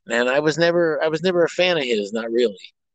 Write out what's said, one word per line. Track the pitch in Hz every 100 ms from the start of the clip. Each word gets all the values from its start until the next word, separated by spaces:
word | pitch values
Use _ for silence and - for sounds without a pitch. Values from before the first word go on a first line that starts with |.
| -
And | 117 123
I | 139
was | 156 151
never, | 170 170 165 147
I | 160
was | 156
never | 180 175
a | 160
fan | - 180 170
of |
his, | 127 110 101
not | 110 117
really. | 117 117 98 - _ _